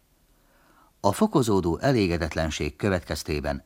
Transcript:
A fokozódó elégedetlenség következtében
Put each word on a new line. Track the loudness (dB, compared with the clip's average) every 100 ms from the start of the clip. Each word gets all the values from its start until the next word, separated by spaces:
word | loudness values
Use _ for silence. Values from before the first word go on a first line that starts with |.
| _ _ _ _ _ _ _ _ _ _
A | 0
fokozódó | 2 2 2 4 2 2 0
elégedetlenség | 2 2 2 0 -2 -2 -4 -2 -6 -2
következtében | -2 -2 -4 -8 -4 -4 -4 -6